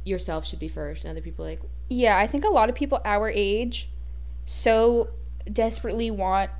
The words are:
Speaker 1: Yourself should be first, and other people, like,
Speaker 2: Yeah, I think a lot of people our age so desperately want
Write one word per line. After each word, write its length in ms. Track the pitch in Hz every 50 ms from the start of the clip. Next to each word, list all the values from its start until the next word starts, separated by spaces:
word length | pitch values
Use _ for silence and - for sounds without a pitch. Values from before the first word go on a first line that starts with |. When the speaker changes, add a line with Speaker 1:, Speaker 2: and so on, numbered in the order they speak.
| -
Speaker 1:
Yourself 420 | 190 190 180 - 185 160 160 160
should 120 | - - -
be 100 | 160 160
first, 360 | - 156 151 147 156 - -
and 60 | 165
other 80 | 160 160
people, 220 | 156 165 - - 160
like, 140 | 156 160 - - - - - - -
Speaker 2:
Yeah, 300 | 254 247 247 220 202 185
I 80 | 208
think 180 | 220 - 285 302
a 40 | 427
lot 180 | 381 254 220 233
of 60 | 240
people 260 | 233 285 277 - - -
our 240 | 214 208 208 214 220
age 580 | - 202 202 196 202 220 247 240 - - - - - - - - - - - - - - -
so 640 | - - - - 233 226 220 226 240 240 233 233 - - - - - - - - -
desperately 600 | 208 - 226 226 226 - - 233 185 226 233 226
want 400 | 220 196 185 185 190 196 196 185 -